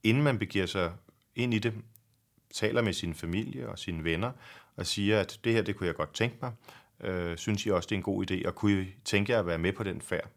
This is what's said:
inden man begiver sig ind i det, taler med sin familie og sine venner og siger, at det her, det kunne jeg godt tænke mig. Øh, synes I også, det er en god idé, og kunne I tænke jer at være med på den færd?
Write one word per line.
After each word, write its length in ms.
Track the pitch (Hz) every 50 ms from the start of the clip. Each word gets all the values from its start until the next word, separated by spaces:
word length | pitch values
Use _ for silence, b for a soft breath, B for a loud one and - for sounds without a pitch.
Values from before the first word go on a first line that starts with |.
inden 200 | - 110 110 139
man 160 | 147 147 123 104
begiver 280 | 110 92 - 101 92
sig 260 | 87 - 98 90 82 87 - _ - _ _ _ _ _
ind 200 | 120 123 123 117
i 40 | 107
det, 160 | 104 120 107 107 - - _ - _ _ _ _ _ _ _ _ _ _ -
taler 280 | - 107 107 - 120
med 100 | 117 104
sin 220 | 87 - - 85 80
familie 540 | - - 82 85 101 117 135 - 131 123 110
og 100 | - -
sine 260 | - - 85 80 78
venner 280 | 82 80 82 104 123 127 B B B B B B B B
og 100 | - 95
siger, 340 | - - 104 101 101 110 107
at 200 | 92 - - - -
det 80 | 117
her, 100 | 113 113
det 140 | 98 101 101
kunne 100 | - 92
jeg 80 | 85 82
godt 200 | - 76 - -
tænke 220 | - 113 123 117 -
mig. 100 | - 127 113 B B B B B B B B _
Øh, 360 | - 98 92 90 87 85 85
synes 300 | 85 - 107 104 98 -
I 40 | 107
også, 160 | 95 87 85
det 80 | - 107
er 40 | 98
en 40 |
god 280 | 87 101 98 98 98 90
idé, 160 | 95 92 -
og 80 | 90 -
kunne 280 | - - 104 101 95
I 120 | 95 95 95 - _
tænke 280 | - - 101 104 107
jer 60 | 123 113
at 80 | 95
være 120 | 87 82 82
med 140 | 82 90
på 100 | - -
den 180 | 110 95 90 78
færd? 280 | - - 95 82 - - _